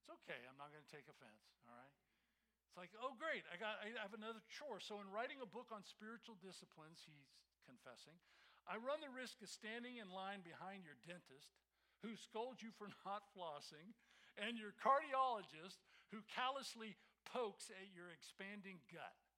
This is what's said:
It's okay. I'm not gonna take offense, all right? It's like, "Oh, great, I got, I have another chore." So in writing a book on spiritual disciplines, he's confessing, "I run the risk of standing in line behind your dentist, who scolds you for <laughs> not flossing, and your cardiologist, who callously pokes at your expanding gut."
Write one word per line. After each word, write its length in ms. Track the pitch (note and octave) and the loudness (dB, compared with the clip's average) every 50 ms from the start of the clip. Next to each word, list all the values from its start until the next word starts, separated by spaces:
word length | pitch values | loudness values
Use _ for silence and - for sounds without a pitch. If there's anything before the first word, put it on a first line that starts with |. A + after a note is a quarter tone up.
| _ | _
It's 160 | - E4 C#4+ | -12 -14 -12
okay. 160 | - - D#3+ B2+ A#2+ | -6 -6 -6 -4 -4
I'm 80 | B2+ C3 | -8 -10
not 160 | C#3 C#3+ D3 | -10 -12 -10
gonna 160 | D3 D3+ D3 | -10 -12 -12
take 240 | - - D3 B2+ D3+ | -12 -12 -12 -12 -14
offense, 480 | C#3 - C3+ A2+ G#2+ A2 - - _ _ B2 | -18 -16 -16 -18 -18 -18 -20 -20 _ _ -18
all 80 | A#2 A#2+ | -16 -14
right? 160 | A#2+ B2+ C#3 C#3 _ _ _ _ _ _ _ _ _ _ _ _ _ _ _ - | -14 -14 -16 -18 _ _ _ _ _ _ _ _ _ _ _ _ _ _ _ -8
It's 80 | F3 F3+ | -8 -8
like, 80 | F3 F#3+ A3 | -8 -4 -2
"Oh, 160 | B3 C4+ C4 | -2 -2 0
great, 240 | A3 D4+ D#4+ D4 G#3 D3+ D3+ | 2 2 4 4 2 0 -2
I 80 | F3 | -4
got, 240 | F3 A3 G#3+ G#3+ F#3+ | 0 0 0 0 0
I 80 | G#3+ G#3 A#3 A#3 G#3+ | -2 -2 0 -2 -2
have 80 | G3 | -2
another 320 | G#3+ G#3+ G#3+ A3 A3+ A3 - - | -2 -4 -2 -2 -4 -4 -6 -10
chore." 320 | - - D4 D4 A3+ F3+ - | -8 -6 -2 -2 -2 -2 -2
So 160 | - G#3+ G#3 | -2 -4 -4
in 80 | G3+ G3 | -4 0
writing 320 | F#3+ G#3+ A#3+ C#4 D4+ C4+ | 2 2 2 2 0 -4
a 80 | B3+ G3 | -6 -4
book 240 | D3+ A3+ A#3+ - | -4 -6 -4 -4
on 80 | A3+ G#3 | -6 -8
spiritual 560 | F#3 - - _ G#3+ G#3+ A#3 A3+ - - A3+ F3+ F#3 | -8 -10 -12 _ -8 -8 -6 -8 -8 -12 -12 -10 -10
disciplines, 560 | F#3+ E3+ - F#3 E3+ - - D#3 D#3 E3+ - - - | -10 -10 -10 -12 -14 -14 -14 -14 -14 -14 -14 -16 -16
he's 240 | D3+ C#3+ C#3 - - - - _ _ _ - | -16 -18 -20 -20 -20 -20 -20 _ _ _ -18
confessing, 480 | - B2+ A2+ - C3+ A#2+ - - D3 D#3+ F3 _ - - - - - - - _ - | -18 -18 -14 -12 -12 -12 -12 -12 -16 -16 -18 _ -20 -20 -20 -20 -20 -20 -14 _ 0
"I 80 | F3 | 0
run 240 | A3 A#3 C4 D4 D#4 | 2 4 2 2 2
the 80 | D#4+ C#4 B3 | 2 -4 -2
risk 240 | B3+ B3+ A3+ - - | -2 -2 -2 -4 -8
of 80 | A3 F3 | -8 -8
standing 480 | - - - G#3+ A3 A#3+ A#3+ B3 B3 | -8 -4 -4 -2 -2 -2 -2 -4 -6
in 160 | A#3+ G#3+ F#3 | -6 -6 -4
line 320 | F3+ F#3+ F#3+ F#3+ G3+ G3+ F3+ | -4 -2 0 0 0 -2 -4
behind 400 | E3+ D#3 B2+ E3 F#3 G3 G3 F3+ | -6 -8 -6 -6 -4 -4 -6 -8
your 160 | D#3 C#3+ B2 A2 D#3+ | -8 -12 -12 -8 -8
dentist, 480 | F3+ F3 - - C3 C#3 - - _ - _ _ _ _ _ _ _ _ - | -8 -8 -8 -12 -16 -16 -16 -18 _ -20 _ _ _ _ _ _ _ _ -4
who 80 | A3+ A3+ - | -4 -4 -4
scolds 400 | - - - A3 A#3 C4 B3+ - | -8 -4 0 0 0 0 -2 -4
you 80 | G#3+ A3+ - | -6 -8 -6
for 160 | - G#3 G3+ - - | -6 -8 -8 -8 -4
<laughs> 100 | - F#3+ | -2 0
not 160 | G3+ G#3 - - | 0 0 -2 -6
flossing, 640 | - G3 F3+ E3 D3 D3 C#3+ - D#3+ D3 E3 G#3 A#3 - - - - - - - - | -4 -2 -2 0 0 -2 -4 -8 -10 -10 -10 -12 -12 -14 -18 -20 -20 -20 -20 -10 -2
and 240 | - G#3 A3 A#3+ A3+ | 2 2 2 2 0
your 160 | G#3+ G#3 - | -2 -4 -6
cardiologist, 1040 | - - A3 C4+ C#4+ D#4 D4 C4 C4 C4 C4 A#3+ G#3+ F3 - - D#3 E3 F#3+ F#3 - - - - - - _ | 8 12 12 12 12 12 8 8 10 10 10 8 4 2 -4 -8 -8 -8 -8 -8 -10 -16 -20 -20 -20 -10 _
who 80 | - A3 G#3 - | -6 -6 -6 -2
callously 720 | - - B3+ B3+ C#4 C#4 A#3+ - - A#3 A3 A3 F#3 - - - - _ _ | 2 4 6 6 6 4 0 -2 -2 -2 -4 -4 -4 -8 -14 -20 -20 _ _
pokes 480 | - - B3 A#3+ G#3+ F#3+ - - - | 0 4 4 4 4 2 -2 -8 -8
at 160 | A3 F#3+ F#3+ G3+ F#3+ | -6 -8 -8 -8 -8
your 160 | F3 F3 F3+ | -8 -8 -8
expanding 720 | E3+ D3+ - - - - G3 G3 G#3 G#3 F#3 G3 F#3+ E3+ C3+ - | -8 -10 -12 -14 -8 -6 -6 -4 -4 -6 -6 -8 -8 -10 -12 -10
gut." 240 | E3+ D#3+ C3+ F2+ - _ _ _ _ | -8 -6 -6 -6 -8 _ _ _ _